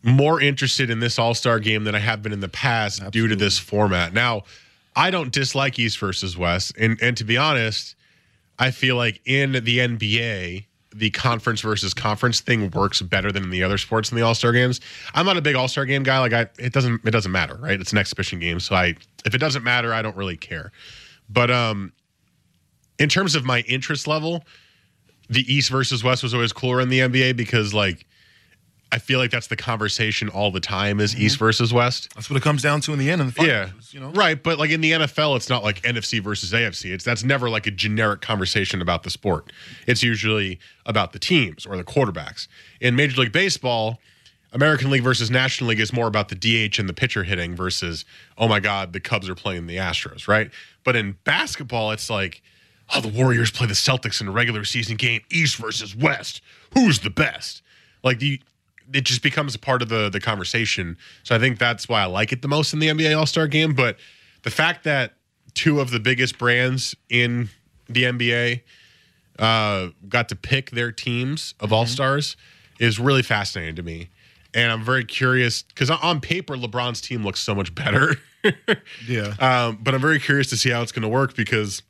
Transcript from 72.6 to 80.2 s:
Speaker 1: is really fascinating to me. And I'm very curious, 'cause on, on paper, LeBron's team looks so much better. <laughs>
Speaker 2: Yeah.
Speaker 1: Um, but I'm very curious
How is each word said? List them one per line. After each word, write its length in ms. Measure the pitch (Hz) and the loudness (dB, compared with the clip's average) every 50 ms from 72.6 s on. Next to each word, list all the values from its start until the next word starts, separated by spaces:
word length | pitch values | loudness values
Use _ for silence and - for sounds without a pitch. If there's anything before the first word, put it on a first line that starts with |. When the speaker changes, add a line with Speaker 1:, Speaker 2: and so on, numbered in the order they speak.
| _ _ _ | _ _ _
Speaker 1:
is 220 | - 117 117 107 101 | 0 2 2 2 2
really 240 | 120 139 139 135 123 | 2 4 4 4 2
fascinating 520 | - 117 104 101 - - 98 82 80 80 | 2 0 -2 -2 -4 -6 -8 -8 -8 -8
to 60 | 85 87 | -8 -10
me. 260 | 85 82 82 85 85 _ _ _ _ _ _ _ _ - | -10 -10 -12 -12 -16 _ _ _ _ _ _ _ _ 0
And 180 | 117 120 117 | 0 2 2
I'm 120 | 113 110 110 | 0 -2 -2
very 220 | 117 127 131 123 | 0 0 -2 -2
curious, 580 | 110 - - 131 127 127 127 123 120 117 - - _ _ | -4 -4 -2 0 2 2 2 2 2 0 -4 -8 _ _
'cause 160 | - 139 127 | -2 0 0
on, 80 | 160 156 151 | 0 0 0
on 160 | 170 175 147 | 0 0 0
paper, 340 | 123 - 165 185 170 - 143 | -2 -6 -8 -8 -8 -8 -8
LeBron's 440 | 127 120 113 104 123 123 123 117 - | -8 -8 -6 -4 -4 -4 -4 -4 -8
team 220 | - - 127 117 104 | -8 -8 -6 -4 -4
looks 160 | 101 92 - | -4 -4 -4
so 160 | - - 104 | -4 -4 -2
much 180 | 98 98 95 - | -2 -4 -6 -6
better. 420 | - 139 - 101 120 139 151 151 - | -4 -2 0 2 2 2 2 0 -4
<laughs> 60 | - _ _ _ - 208 - - _ - 208 - - - - - 113 | -6 _ _ _ 0 0 0 0 _ -2 -2 -2 -2 -18 -20 -16 -6
Speaker 2:
Yeah. 260 | 113 127 113 104 104 104 101 | -4 -2 -2 -2 -4 -4 0
Speaker 1:
Um, 400 | 131 131 127 123 120 117 110 104 | 2 4 4 4 2 0 -2 -2
but 140 | 113 135 131 | -2 0 0
I'm 60 | 131 | 2
very 180 | 131 156 160 | 2 2 2
curious 300 | 143 | 2